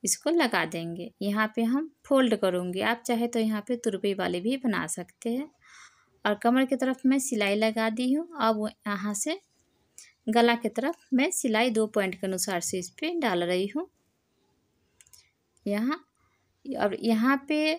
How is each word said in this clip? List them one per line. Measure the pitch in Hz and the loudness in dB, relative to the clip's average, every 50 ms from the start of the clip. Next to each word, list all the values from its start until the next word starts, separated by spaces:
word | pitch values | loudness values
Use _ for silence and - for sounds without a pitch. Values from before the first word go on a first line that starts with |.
| - | -2
इसको | 202 - - - 294 | -2 -4 -2 0 0
लगा | 330 339 302 233 - 185 160 | 2 2 2 2 2 0 0
देंगे। | 160 165 170 165 170 170 180 175 - _ _ | 0 -4 -6 -6 -6 -8 -8 -10 -12 _ _
यहाँ | 196 202 202 214 220 214 220 | -4 -2 0 0 0 0 0
पे | 233 226 | -2 0
हम | 226 247 277 320 311 _ _ _ | 0 0 0 -2 -4 _ _ _
फोल्ड | - 277 269 262 240 220 | 2 2 4 4 4 2
करूँगी, | 202 - 190 180 180 180 180 180 185 | 2 2 0 0 0 -2 -4 -4 -2
आप | 208 214 233 233 - | 0 0 -2 -2 -2
चाहे | - 240 226 233 | -4 -2 -2 -2
तो | 240 233 233 | -2 0 0
यहाँ | 220 220 220 208 | 0 0 0 -2
पे | 202 - 247 | -2 -4 -6
तुरपी | 240 - 226 202 185 190 202 196 | -2 -2 -4 -4 -2 -2 -4 -2
वाले | 190 180 180 180 180 | -2 -2 -2 -2 -2
भी | 180 220 269 | -2 -2 -4
बना | 277 254 247 202 180 165 | -2 -2 -2 -2 -2 -2
सकते | 160 - - 175 - _ _ - 233 | -4 -6 -8 -10 -12 _ _ -6 -4
हैं। | 233 254 294 311 _ _ _ - - - - - _ _ _ _ _ _ _ | -4 -4 -6 -8 _ _ _ -20 -20 -20 -20 -20 _ _ _ _ _ _ _
और | 208 208 | -2 -2
कमर | 208 - 233 247 262 269 | 2 2 4 4 4 4
की | 262 277 | 2 0
तरफ | 247 262 262 254 - - | 0 0 -2 -2 2 2
मैं | 262 262 277 | 2 4 4
सिलाई | 262 - 247 214 208 196 202 | 2 0 0 0 2 2 2
लगा | 208 220 220 220 226 220 226 | 2 2 2 2 0 0 0
दी | 220 226 254 254 269 | 0 -2 0 0 0
हूँ। | 302 339 349 330 294 | 0 -2 -6 -6 0
अब | 226 226 220 214 214 214 - _ _ | 2 2 2 2 -2 -6 -8 _ _
यहाँ | 208 202 190 196 208 208 | -6 -6 -4 -4 -4 -4
से | - - 294 330 392 _ _ _ _ _ _ _ _ _ _ _ - - - _ _ _ | -4 -4 -4 -4 -6 _ _ _ _ _ _ _ _ _ _ _ -20 -20 -20 _ _ _
गला | - 220 233 233 240 233 | 2 4 6 6 6 4
की | 233 233 214 | 2 0 -4
तरफ | - - 233 285 339 _ _ _ - | -4 -2 -4 -4 -4 _ _ _ 0
मैं | 247 277 381 | 2 2 2
सिलाई | - - - 254 214 214 233 254 | 0 -2 -2 0 2 2 2 2
दो | 220 220 220 | 2 0 0
पॉइंट | 214 - 220 196 190 180 | 0 0 0 0 0 -4
के | - - | -6 -6
अनुसार | 190 190 185 - - 190 175 | -6 -4 -4 -4 -2 -4 -4
से | 175 - - 185 | -4 -4 -6 -6
इस | 180 - | -8 -8
पे | _ - 311 320 349 | _ -8 -6 -4 -4
डाल | 339 294 226 185 175 175 | -2 -2 0 0 0 0
रही | 170 180 180 190 | 0 0 -2 -2
हूँ | 202 - 285 370 - _ _ _ _ _ _ _ _ _ _ _ _ _ _ _ _ _ _ _ _ _ _ - _ _ - _ _ _ _ _ _ _ _ _ | -2 -4 -6 -8 -8 _ _ _ _ _ _ _ _ _ _ _ _ _ _ _ _ _ _ _ _ _ _ -20 _ _ -20 _ _ _ _ _ _ _ _ _
यहाँ। | 208 202 208 226 254 302 349 - _ _ _ _ _ _ _ _ _ _ _ _ | -2 -2 0 0 -2 -4 -4 -8 _ _ _ _ _ _ _ _ _ _ _ _
और | 277 269 - - 208 190 | -10 -4 -2 -2 -2 -2
यहाँ | - - 226 226 214 226 262 277 269 269 | 0 0 2 2 4 4 2 2 2 0
पे | - 302 302 302 311 311 | 0 0 2 2 0 0